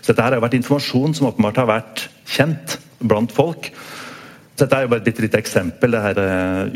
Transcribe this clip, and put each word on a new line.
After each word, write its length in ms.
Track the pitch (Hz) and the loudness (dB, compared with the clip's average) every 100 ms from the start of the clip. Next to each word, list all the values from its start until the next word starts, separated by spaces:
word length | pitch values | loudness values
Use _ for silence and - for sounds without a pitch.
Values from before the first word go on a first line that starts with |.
Så 60 | - | 0
dette 80 | 120 | 2
her 80 | 117 | 2
har 80 | 127 | 2
vært 120 | 117 123 | 2 0
informasjon 560 | - 143 135 127 147 156 | 2 0 2 0 0 2
som 120 | 135 | 0
åpenbart 280 | - 104 110 | 2 0 2
har 100 | 120 | 2
vært 400 | 110 - - - - - | 0 -2 -12 -12 -16 -8
kjent 520 | - 147 156 - - - - | 0 0 0 -6 -10 -12 -6
blant 280 | 120 107 117 | 0 2 2
folk. 400 | - 156 160 - - - - - - - - - - | 0 -2 -2 -12 -16 -18 -16 -16 -18 -20 -20 -18 -2
Så 80 | |
dette 100 | 135 135 | 2 2
er 40 | |
jo 40 | 127 | 2
bare 140 | 117 | 2
et 40 | 107 | 0
bitte 160 | 110 | 0
lite 160 | 107 107 | 0 0
eksempel, 500 | 107 104 90 - 123 | 0 -2 -2 0 0
det 100 | 113 | 2
her, 180 | 104 98 | 2 2
eh, 500 | 95 92 92 92 101 | 2 2 0 -2 -2